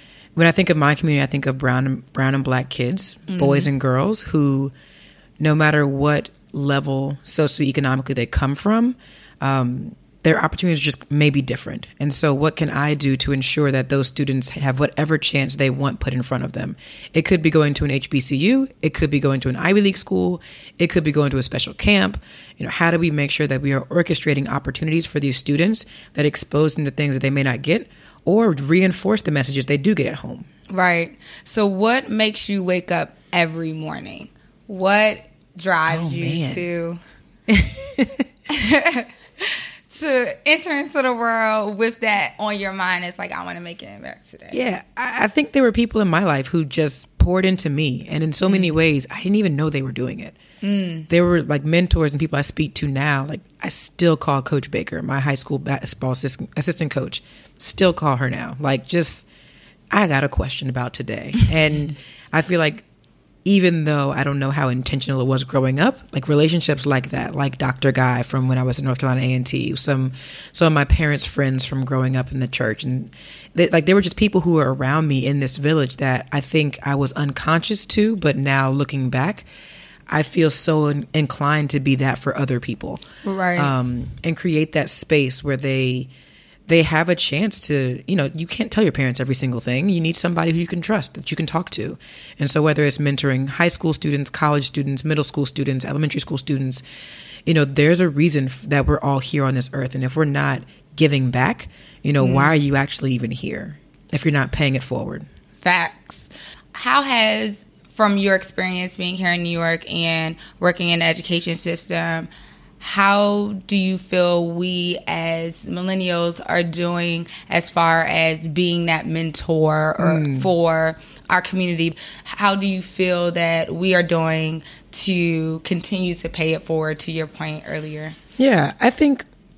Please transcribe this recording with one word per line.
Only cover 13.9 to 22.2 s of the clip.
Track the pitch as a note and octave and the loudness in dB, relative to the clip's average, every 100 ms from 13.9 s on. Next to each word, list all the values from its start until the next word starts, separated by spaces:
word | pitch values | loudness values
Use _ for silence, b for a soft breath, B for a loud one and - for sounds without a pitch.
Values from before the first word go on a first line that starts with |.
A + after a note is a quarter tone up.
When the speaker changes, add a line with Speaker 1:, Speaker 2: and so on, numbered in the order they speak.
| C#3 C3 | 0 0
Speaker 1:
students | - C#3 C3 B2 | -2 -2 0 -2
have | - C#3 B2+ | -2 -2 0
whatever | C#3+ - D#3 D#3 | 0 0 0 0
chance | - C#3+ C3 C3+ | 0 0 -2 0
they | C3+ | 0
want | C3 C#3 A#2 | 0 -2 -2
put | - | -4
in | C3 | -2
front | A#2+ B2+ | -2 -4
of | C3 | -4
them? | - B2+ - B B B D#3+ | -6 -8 -10 B B B -2
It | |
could | D#3 F3+ | 2 2
be | D#3 | 4
going | D#3 D3 C#3 | 4 4 2
to | D3 | 0
an | |
H | C3+ - | -2 0
B | C#3 | -2
C | - C#3 | 0 2
U. | F3+ C4+ C4+ - | 4 2 0 -2
It | D#3 | -4
could | - D3+ | 0 0
be | C#3+ | 2
going | C#3 C3+ | 2 0
to | C3 | -2
an | C3 | -2
Ivy | E3+ G3+ | 2 4
League | G3+ F#3+ | 4 0
school. | - F#3+ F3+ F3 B B B B | -2 0 0 -2 B B B B
It | E3+ | 0
could | F3+ | 2
be | D3+ | 2
going | D3 C#3+ | 2 2
to | C3+ | 2
a | |
special | B2 B2 - | -2 -2 -6
camp. | - G3+ G3+ G3 G3+ | -2 2 4 2 -2